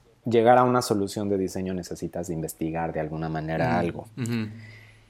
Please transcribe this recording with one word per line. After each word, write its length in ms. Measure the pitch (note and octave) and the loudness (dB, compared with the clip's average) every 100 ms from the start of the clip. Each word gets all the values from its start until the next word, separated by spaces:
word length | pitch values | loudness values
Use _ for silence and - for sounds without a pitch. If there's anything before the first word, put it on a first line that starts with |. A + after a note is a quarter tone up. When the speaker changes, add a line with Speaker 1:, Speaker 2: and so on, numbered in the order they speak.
| _ _ | _ _
Speaker 1:
llegar 320 | A#2 A2+ A2+ B2 | 0 6 8 8
a 60 | |
una 180 | B2+ B2 | 6 4
solución 460 | - G#2 G2 A2 G2+ | 2 0 -2 -2 -2
de 80 | G2 | 0
diseño 380 | F#2 F#2+ F#2 | 0 -4 -4
necesitas 560 | F#2 F2 E2 E3+ E3+ E3+ | -4 -6 -8 -6 -6 -6
investigar 640 | D#3+ D#2 - D#2+ E3 - | -4 -6 -4 -4 -2 -4
de 80 | E3 | -4
alguna 280 | - - - | -4 -4 -4
manera 400 | D#2 D#2+ D#3+ E3 | -4 -2 0 0
Speaker 2:
Ujú. 60 | E3 | 0
Speaker 1:
algo, 300 | - D3+ - - | 0 -4 -10 -6
Speaker 2:
Ujú. 320 | A#2 A#2 G#2+ - - - - - _ | -4 -2 -4 -10 -16 -20 -20 -20 _